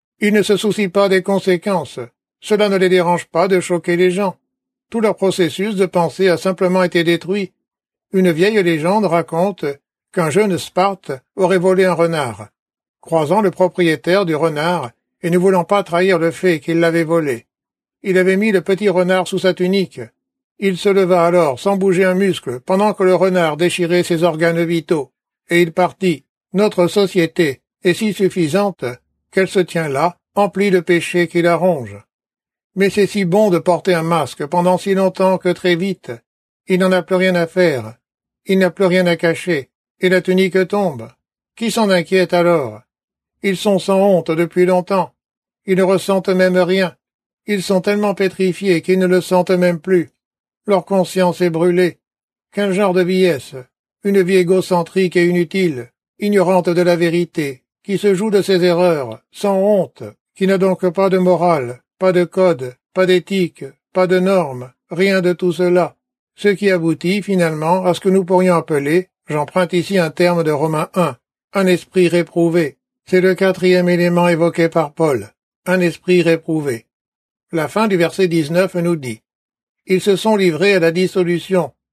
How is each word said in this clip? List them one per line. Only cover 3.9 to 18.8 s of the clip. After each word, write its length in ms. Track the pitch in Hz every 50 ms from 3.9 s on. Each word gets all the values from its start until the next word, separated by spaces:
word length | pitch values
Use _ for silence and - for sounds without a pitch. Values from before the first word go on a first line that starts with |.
| 175
les 140 | 170 180 185
gens. 260 | 180 185 208 190 - - _ _ _ _ _ _ _ _ _ _
Tout 100 | - 233
leur 160 | 214 214 185
processus 600 | - 190 190 170 - 180 160 - - 190 220 220
de 100 | 185 196
pensée 420 | 180 - 180 170 156 - - 190 190
a 80 | 170
simplement 460 | 156 - 190 190 - 190 180 185 185 180
été 200 | 175 - 175 170
détruit. 500 | 165 170 165 - 165 190 208 196 180 _ _ _ _ _ _ _ _ _ _ _ _ -
Une 180 | 190 185 180
vieille 320 | 165 147 175 208 226 214 190
légende 440 | 175 165 156 147 170 196 220 208
raconte 580 | 175 160 170 160 - - 165 175 202 196 - - 143 139 - _ _ _ _ _ _ -
qu'un 160 | 190 170 156
jeune 300 | 135 180 214 208 180 151
Sparte 540 | - - - - 185 202 196 185 _ - 143 127 - _ _
aurait 200 | - 190 170 190 185
volé 280 | 170 190 185 185 190
un 80 | 185 175
renard. 540 | 156 170 170 165 156 143 123 107 95 107 - _ _ _ _ _ _ _ _ _ _
Croisant 400 | _ - 165 165 156 139 175 214
le 100 | 214 185
propriétaire 760 | 160 - 185 180 - - 180 165 156 151 - 165 175 202 202
du 80 | 170 156
renard 560 | 147 156 165 151 147 151 170 180 170 135 120 - _ _ _ _ _ -
et 80 | 175
ne 80 | 170 180
voulant 260 | 175 196 190 180 170
pas 180 | - 202 202 190
trahir 360 | - 170 185 185 190 190 165
le 120 | 160 170
fait 300 | 160 - - 185 170 151
qu'il 200 | - - 165 165
l'avait 240 | 170 165 165 165 165
volé, 420 | 151 165 170 160 143 127 113 - _ _ _ _ _ _ _ _ _ _ _ -
il 160 | 208 180 185
avait 180 | 185 185 190
mis 160 | 190 208 220 208
le 80 | 185
petit 280 | 156 - 196 175